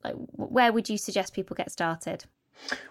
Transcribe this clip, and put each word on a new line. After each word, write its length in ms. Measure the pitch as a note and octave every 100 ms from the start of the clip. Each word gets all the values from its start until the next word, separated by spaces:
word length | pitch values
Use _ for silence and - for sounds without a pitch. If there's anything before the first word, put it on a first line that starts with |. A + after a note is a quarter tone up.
Like, 100 | -
wh-, 380 | - - - -
where 180 | B3 A#3+
would 160 | A3+ A3+
you 100 | G#3
suggest 340 | - G3 F#3
people 220 | - F#3+ -
get 160 | -
started? 540 | - E3 E3 E3 E3+ - _ _ - - - -